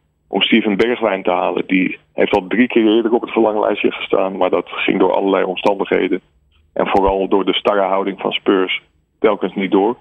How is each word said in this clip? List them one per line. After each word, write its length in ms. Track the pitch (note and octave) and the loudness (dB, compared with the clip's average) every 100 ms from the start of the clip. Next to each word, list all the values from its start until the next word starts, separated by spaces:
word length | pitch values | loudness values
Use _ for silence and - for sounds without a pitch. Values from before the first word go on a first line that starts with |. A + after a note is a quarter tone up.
| _ _ _ | _ _ _
om 140 | G2+ | -2
Steven 360 | - A#2 G#2+ G2 | 0 0 0 0
Bergwijn 460 | A2+ A#2+ A2 F#2+ | 0 0 -2 -2
te 80 | F#2 | -2
halen. 320 | F2+ F#2 F2 - | 0 0 -4 -2
Die 300 | F#2 F#2 - _ | -2 -2 -6 _
heeft 200 | - G2 | -2 0
al 140 | G#2 F#2 | 0 0
drie 200 | G2 B2 | 0 2
keer 280 | A#2+ A2 A2 | 2 4 2
eerder 160 | A2 | 2
op 80 | A#2 | 0
het 100 | - | 0
verlanglijstje 600 | A2+ A2 G#2+ G#2 G#2 A#2+ | 0 2 2 0 0 -4
gestaan, 460 | - - G2 F#2+ F#2+ | -4 -2 0 0 0
maar 120 | F#2 | 0
dat 200 | F2+ - | 0 -2
ging 300 | - - F#2+ | -6 -2 2
door 160 | F#2 F#2 | 2 2
allerlei 280 | G2 F#2+ | 2 2
omstandigheden 800 | F#2 F2+ G#2 G2 F#2 F#2 F#2 F2+ - _ _ _ _ | 0 -2 -2 -2 -2 0 0 -4 -6 _ _ _ _
en 140 | - F2+ | -4 0
vooral 400 | G2+ F#2+ G2 F#2+ | 2 2 0 0
door 180 | G2+ F#2+ | 0 0
de 80 | |
starre 280 | F#2+ A2+ G2+ | 0 0 0
houding 380 | F#2+ F#2+ G2 F#2+ | 0 0 -2 -4
van 120 | G2+ | -6
Spurs 500 | - - F#2+ F#2 - - _ _ _ | -2 0 0 0 -6 -10 _ _ _
telkens 340 | A2 G2+ F#2+ | 0 0 -4
niet 180 | G2+ F#2+ | -4 0
door. 260 | G2 G#2 B2 | 2 2 -2